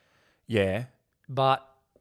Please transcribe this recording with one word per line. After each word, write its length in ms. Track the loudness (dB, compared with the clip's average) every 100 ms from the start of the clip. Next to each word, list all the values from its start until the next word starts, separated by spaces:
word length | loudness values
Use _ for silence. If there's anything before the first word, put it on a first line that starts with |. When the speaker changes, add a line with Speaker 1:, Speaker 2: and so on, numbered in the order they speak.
| _ _ _ _ -4
Speaker 1:
Yeah. 380 | 0 0 -2 -8 _ _ _ -10
Speaker 2:
But 380 | -2 0 0 -4 _ _ _